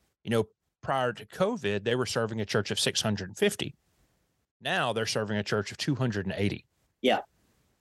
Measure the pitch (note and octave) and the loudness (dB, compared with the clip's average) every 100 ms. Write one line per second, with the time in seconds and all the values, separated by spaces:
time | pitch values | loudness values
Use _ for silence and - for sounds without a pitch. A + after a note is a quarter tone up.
0 | _ _ - A#2 A2 _ _ _ - C3+ | _ _ 0 0 0 _ _ _ -4 0
1 | B2 G#2+ G#2+ - F#3+ A#3 G2+ G#2 G#2+ B2 | 0 -4 -6 0 0 0 -2 0 0 0
2 | A#2+ A#2+ A2+ A2 G#2 A2 - G#2+ - - | 0 0 0 -2 0 0 0 0 0 0
3 | A2+ G2+ F#2 - G3+ - - - _ _ | 0 0 -4 0 0 0 -6 -10 _ _
4 | _ _ _ _ _ _ C3 F#3 C3 A2 | _ _ _ _ _ _ -2 0 2 0
5 | A2 A#2 G#2 G#2 G#2 G#2+ - - - C3 | 0 0 0 0 0 0 0 -4 -2 0
6 | B2+ G2+ F#2 F#2 G2 - - _ _ _ | 0 0 -2 0 0 -2 -10 _ _ _
7 | B2 - - _ _ _ _ _ | 2 2 -2 _ _ _ _ _